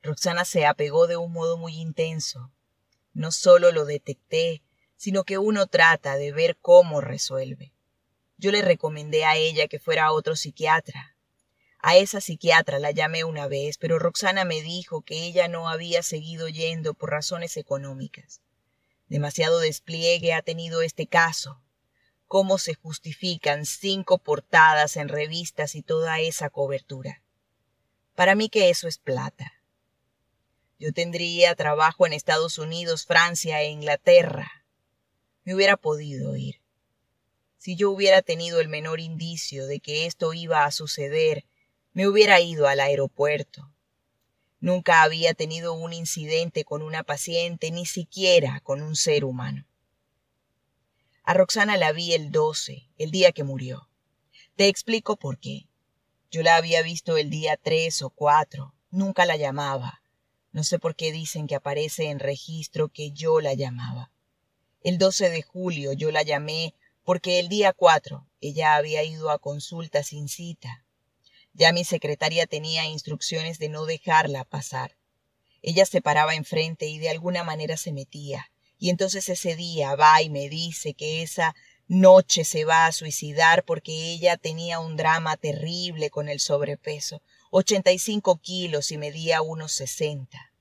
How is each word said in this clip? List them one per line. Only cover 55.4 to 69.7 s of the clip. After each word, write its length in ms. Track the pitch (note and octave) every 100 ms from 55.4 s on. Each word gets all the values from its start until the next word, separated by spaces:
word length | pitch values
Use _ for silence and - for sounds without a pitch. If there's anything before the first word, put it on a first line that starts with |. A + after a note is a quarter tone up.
| - - _ _ _ _ _ _ _
Yo 120 | E3
la 140 | D#3+ E3
había 240 | E3 E3
visto 340 | D#3+ E3 - D#3+
el 140 | D3
día 260 | D3+ D#3 D3+
tres 460 | - D#3+ E3 -
o 80 | C3+
cuatro. 640 | _ D3 D3 D3+ - C3+ _ _
Nunca 340 | F#3 G3 F#3 F3
la 120 | D#3
llamaba. 640 | C#3+ C#3 C#3 C3+ B2+ - _ _ _ _ _
No 120 | D#3
sé 160 | D3+ F3
por 160 | E3 D#3
qué 180 | D#3+
dicen 340 | D#3+ D#3 E3 D3
que 80 | C#3
aparece 540 | C#3+ C#3+ D#3 - D#3
en 100 | C#3+
registro 680 | C#3 C#3+ - D#3+ D3+ D#3 D3+
que 220 | - D3
yo 280 | C#3+ D#3+ D#3+
la 140 | D3+
llamaba. 580 | C3+ C3+ B2 B2 B2 B2+ _ _ _ _ _ _ _
El 160 | F3 F3+
doce 320 | F#3+ F#3 F#3
de 140 | E3
julio 500 | - F3+ F3+ D#3 C#3
yo 180 | C#3 D#3
la 120 | D#3
llamé 520 | D3+ D3 D3+ D#3+ E3 _ _ _ -
porque 340 | F3 F3+ F3+
el 80 | F3
día 260 | G#3 G3
cuatro 540 | - F3 D3+ - C#3 _ _
ella 340 | D3 D3 D#3 D3+
había 280 | D3+ D#3
ido 260 | D#3 D#3+ D#3
a 100 | D3
consulta 640 | C#3+ C#3+ -